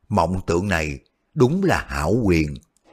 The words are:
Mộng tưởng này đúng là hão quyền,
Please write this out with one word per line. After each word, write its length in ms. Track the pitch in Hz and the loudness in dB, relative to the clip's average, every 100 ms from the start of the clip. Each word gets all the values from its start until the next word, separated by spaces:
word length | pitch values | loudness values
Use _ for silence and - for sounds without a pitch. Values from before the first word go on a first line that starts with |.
| _ | _
Mộng 320 | 104 82 90 - | 0 0 -2 -2
tưởng 200 | 85 139 | -2 0
này 320 | 82 76 67 - _ _ | -2 -4 -8 -14 _ _
đúng 300 | 156 127 185 | 2 2 2
là 220 | 190 87 - | 0 0 -2
hão 240 | 69 78 | -4 0
quyền, 460 | 120 101 82 76 65 - _ _ | 0 2 2 0 -6 -18 _ _